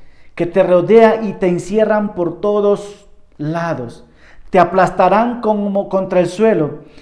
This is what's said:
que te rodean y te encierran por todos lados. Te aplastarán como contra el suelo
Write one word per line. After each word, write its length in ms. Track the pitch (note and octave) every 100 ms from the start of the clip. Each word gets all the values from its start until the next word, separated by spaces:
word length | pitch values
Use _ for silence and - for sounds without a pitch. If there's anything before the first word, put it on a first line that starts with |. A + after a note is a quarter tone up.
| - - - -
que 100 | E3+
te 180 | F#3+
rodean 640 | F3 F3+ D3+ A3 A3 A3 G#3+
y 80 |
te 140 | F#3+ F#3
encierran 680 | F3 - G#3 G#3+ G#3+ G#3
por 280 | F3+ E3 E3
todos 640 | G#3 G#3 G3+ G3+ - - - - - -
lados. 680 | D3 E3+ E3+ D3 A#2 - - _ - - -
Te 100 | F#3+
aplastarán 800 | F3 F#3+ F#3 - F#3 G3 A#3+ A#3+
como 480 | G#3+ G#3 G3+ G3 F#3+
contra 320 | F#3+ F#3 F#3
el 80 | F3
suelo 520 | F#3+ A3 F#3+ D3 D3 - -